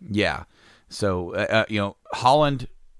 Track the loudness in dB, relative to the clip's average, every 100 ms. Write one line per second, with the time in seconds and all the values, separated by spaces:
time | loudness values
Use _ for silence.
0 | -4 0 0 -2 -10 _ -20 _ _ -4
1 | -2 -2 -2 -4 0 2 2 -2 -4 -6
2 | -10 0 4 4 4 0 -6 -14 -20